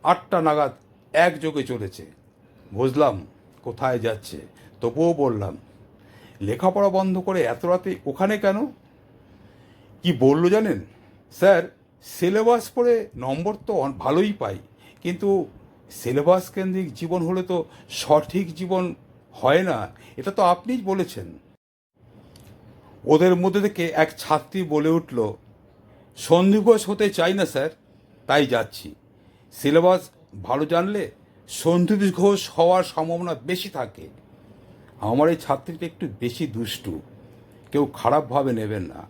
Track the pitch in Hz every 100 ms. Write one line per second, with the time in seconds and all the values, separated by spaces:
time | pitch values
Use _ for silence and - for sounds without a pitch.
0 | 151 175 - 180 160 151 139 - _ _
1 | _ 151 175 156 156 147 131 120 98 -
2 | 76 - _ _ _ _ - 98 131 131
3 | 143 98 80 _ _ _ 127 117 135 123
4 | 113 107 - 71 - - - - 120 135
5 | 170 156 139 110 98 73 - - - _
6 | - - - - 101 123 185 196 202 190
7 | 190 185 185 185 123 120 175 180 190 180
8 | 143 135 196 214 202 202 269 - _ _
9 | _ _ _ - - _ _ _ _ -
10 | 175 131 131 147 175 208 220 101 - -
11 | - _ _ - 190 180 170 _ _ _
12 | - - 175 208 226 240 220 - 240 233
13 | 214 - 127 143 180 208 - 107 135 110
14 | 131 156 208 202 110 95 - _ - -
15 | 175 175 202 196 156 - - _ - -
16 | 117 131 147 185 185 - 190 185 175 -
17 | 165 180 165 185 185 180 160 - - -
18 | - 151 151 185 175 156 180 185 180 -
19 | - - _ - 131 160 185 123 95 -
20 | - - 131 196 185 180 226 247 190 190
21 | 175 - 87 - _ _ _ _ _ _
22 | _ - - - - - - - - -
23 | - 151 185 175 185 196 202 202 170 156
24 | 156 - - 156 - 190 170 151 156 165
25 | 165 123 107 92 - _ _ _ _ -
26 | _ - - 170 190 214 208 220 185 202
27 | 208 196 170 196 175 135 151 - _ _
28 | _ _ - 143 135 120 107 - 76 -
29 | _ _ _ _ _ - 143 160 175 185
30 | - _ _ 104 95 135 151 170 185 208
31 | 151 - _ _ - - 160 175 175 208
32 | 196 180 202 196 - - 170 185 180 -
33 | 160 170 175 143 131 180 196 139 110 -
34 | 80 - - - - - - - - -
35 | 107 127 156 165 - 135 - 165 165 -
36 | 156 104 120 120 151 107 107 - 104 -
37 | - - - - - - - 143 135 -
38 | 120 147 143 139 135 117 107 110 80 -